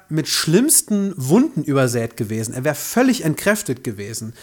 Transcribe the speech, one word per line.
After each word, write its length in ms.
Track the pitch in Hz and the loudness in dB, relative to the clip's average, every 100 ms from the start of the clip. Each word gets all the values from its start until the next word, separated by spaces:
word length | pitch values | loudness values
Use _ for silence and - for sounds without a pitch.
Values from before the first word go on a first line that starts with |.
| - | -6
mit 200 | 156 147 | -4 -2
schlimmsten 880 | - - 175 294 320 - 202 196 175 | -2 2 4 4 2 2 0 -2 -4
Wunden 480 | 127 196 311 - | 2 4 4 0
übersät 520 | 147 139 127 120 117 - | 0 2 2 0 -4 -4
gewesen, 380 | 107 110 113 | -4 -4 -6
er 80 | 120 | -4
wär 140 | 143 143 | -2 -2
völlig 480 | - 233 262 - | -2 2 2 2
entkräftet 580 | 160 147 196 214 - 123 | 0 0 0 0 -2 -6
gewesen, 520 | - 104 101 113 110 - | -6 -8 -8 -10 -10 -12